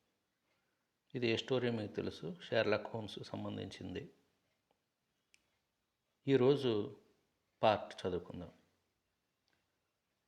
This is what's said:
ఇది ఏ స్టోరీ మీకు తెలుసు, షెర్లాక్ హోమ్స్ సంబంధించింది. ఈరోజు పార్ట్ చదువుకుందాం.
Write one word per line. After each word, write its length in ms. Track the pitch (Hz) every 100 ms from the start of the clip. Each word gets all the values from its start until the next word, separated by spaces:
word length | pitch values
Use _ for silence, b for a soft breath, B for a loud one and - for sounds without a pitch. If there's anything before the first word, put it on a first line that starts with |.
| _ _ _ _ _ _ _ _ _ _ _
ఇది 120 | 127 117
ఏ 100 | 113
స్టోరీ 340 | - 127 123
మీకు 220 | 113 101
తెలుసు, 440 | 101 95 - 165 180 -
షెర్లాక్ 380 | 117 104 104 -
హోమ్స్ 320 | 117 107 -
సంబంధించింది. 920 | - 104 104 104 98 - 95 92 - - _ _ _ _ _ _ _ _ _ _ _ _ _ _ _ _ _ _ _ _ 135
ఈరోజు 680 | 135 127 143 127 107 - - _ _ _ _ _ _
పార్ట్ 440 | 110 101 - - 92
చదువుకుందాం. 460 | 87 - 90 85 - _ _ _ _ _ _ _ _ _ _ _ _ _ _ _ _